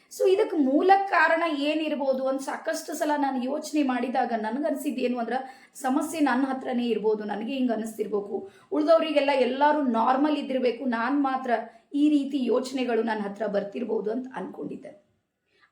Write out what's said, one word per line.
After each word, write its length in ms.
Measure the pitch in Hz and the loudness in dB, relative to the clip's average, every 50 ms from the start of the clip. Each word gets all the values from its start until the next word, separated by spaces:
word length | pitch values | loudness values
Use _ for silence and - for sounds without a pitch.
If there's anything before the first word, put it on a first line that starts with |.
| _ _ - - | _ _ -4 0
So, 120 | 415 392 | 2 4
ಇದಕ್ಕೆ 260 | 381 392 440 - 381 | 4 4 2 2 2
ಮೂಲ 340 | 330 277 254 269 311 370 370 392 392 392 392 | 2 2 4 4 4 6 6 6 6 4 2
ಕಾರಣ 340 | 381 339 311 330 330 320 339 330 302 277 | 2 4 4 4 4 2 0 0 -2 -2
ಏನಿರ್ಬೋದು 680 | 277 294 311 311 320 302 294 247 285 269 262 262 262 269 | -2 -2 -2 -2 -2 -2 -4 -2 -2 -2 -2 0 0 -2
ಅಂತ 120 | 269 269 | -2 -4
ಸಾಕಷ್ಟು 540 | - 302 240 233 - 320 320 311 - - 320 | -4 -8 -10 -8 -6 -6 -6 -6 -6 -8 -6
ಸಲ 160 | - 339 302 294 294 | -4 -2 -2 0 0
ನಾನು 260 | 277 277 262 254 240 | 0 -2 -2 -2 -4
ಯೋಚನೆ 380 | 254 277 302 302 - - 302 285 | -4 -4 -6 -6 -4 0 0 0
ಮಾಡಿದಾಗ 500 | 254 247 247 247 269 233 269 254 226 233 | 2 0 -2 -2 -2 0 0 0 0 0
ನನ್ಗನ್ಸಿದ್ದು 640 | 220 208 220 233 277 311 320 277 - - 302 233 254 | -4 -4 -4 -4 -2 -2 -2 -2 -2 -4 -4 -4 -2
ಏನು 180 | 254 240 247 247 | -2 -2 -2 -2
ಅಂದ್ರೆ, 520 | 226 220 240 262 - - - - - - - | -2 -2 -2 -4 -4 -6 -14 -20 -20 -20 -14
ಸಮಸ್ಯೆ 460 | - - 262 262 302 311 - - 320 | -6 -2 0 0 0 0 -2 -2 0
ನನ್ನ 240 | 294 269 240 247 277 | 2 2 2 2 0
ಹತ್ರನೇ 420 | 269 262 262 - 269 254 240 240 | 0 -2 -4 -4 -4 -2 -2 0
ಇರ್ಬೋದು, 380 | 240 220 208 196 220 214 208 208 | 0 0 0 2 0 0 0 -2
ನನಗೆ 280 | 208 208 196 226 226 277 | -4 -6 -6 -6 -4 -2
ಹಿಂಗ್ 200 | 269 254 240 220 | 0 0 0 0
ಅನಿಸ್ತಿರ್ಬೇಕು, 800 | 214 214 220 - - 208 196 208 202 196 220 226 196 - - - - - - - | -2 -4 -6 -6 -6 -6 -4 -2 -4 -4 -4 -6 -8 -8 -10 -16 -20 -12 -4 -2
ಉಳ್ದವ್ರಿಗೆಲ್ಲ 580 | 294 302 311 330 320 320 320 294 285 277 277 | 0 4 6 6 6 4 2 2 2 2 4
ಎಲ್ಲರೂ 520 | - - 254 226 254 269 285 294 302 302 285 | 4 4 2 2 2 4 4 4 4 4 2
ನಾರ್ಮಲ್ 540 | 254 226 226 226 233 262 269 294 311 302 | 2 2 2 4 2 4 4 2 2 0
ಇದ್ದಿರ್ಬೇಕು, 480 | 285 254 247 262 254 233 247 226 - 285 | 0 -2 -2 -2 0 0 0 0 -2 -2
ನಾನ್ 380 | 254 226 226 226 247 285 285 277 | -4 -2 -2 0 0 2 2 2
ಮಾತ್ರ 280 | 269 262 262 254 240 233 220 226 - - - _ _ - | 2 0 -2 -2 0 -2 -2 -2 -4 -14 -20 _ _ 0
ಈ 140 | 285 294 302 | 2 4 4
ರೀತಿ 360 | 302 285 277 277 285 285 247 | 4 4 2 0 -2 0 0
ಯೋಚನೆಗಳು 580 | 226 220 254 254 - 269 269 247 233 233 220 226 | 2 2 0 0 -2 -4 -2 -2 0 0 0 0
ನನ್ನ 180 | 233 214 214 | 0 0 -2
ಹತ್ರ 260 | 202 202 196 - 226 | -4 -4 -4 -4 -4
ಬರ್ತಿರ್ಬೋದು 640 | 202 196 196 - - - 254 233 208 220 220 196 208 | -2 -2 -2 -2 -2 -4 -6 -4 -2 -2 -2 -2 -2
ಅಂತ 160 | 226 254 254 - - | -4 -4 -6 -8 -8
ಅನ್ಕೊಂಡಿದ್ದೆ. 680 | 185 190 - - - - - - - - - - - _ _ _ _ _ _ _ _ _ _ _ _ _ _ | -10 -10 -10 -10 -10 -10 -10 -10 -12 -14 -16 -20 -20 _ _ _ _ _ _ _ _ _ _ _ _ _ _